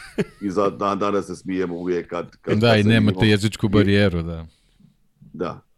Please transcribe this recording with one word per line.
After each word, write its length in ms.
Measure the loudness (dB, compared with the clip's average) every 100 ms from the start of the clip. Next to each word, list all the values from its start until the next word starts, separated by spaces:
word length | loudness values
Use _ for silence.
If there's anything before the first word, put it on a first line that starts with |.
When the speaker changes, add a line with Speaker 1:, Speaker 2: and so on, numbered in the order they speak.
| -10 -6 -6 -6
Speaker 1:
I 80 | -4
za 180 | 0 0
dan 300 | 0 -2 0
danas 260 | 0 -2 -4
se 100 | -10
smijemo 400 | -6 -4 -4 -4
uvijek 320 | -4 -4 -4
kad... 280 | -8 -10 -12
kad, 200 | -4 0
Speaker 2:
Da, 120 | 4
Speaker 1:
kad 100 | 4
Speaker 2:
i 40 |
Speaker 1:
se 60 | 4
Speaker 2:
nemate 260 | 4 2 2
Speaker 1:
vidimo. 160 | 2
Speaker 2:
jezičku 380 | 2 0 -2 0
barijeru, 520 | 2 4 4 2 0
da. 220 | -6 -8 -12 _ _ _ _ _ _ _
Speaker 1:
Da. 380 | -18 -10 -8 -8 -16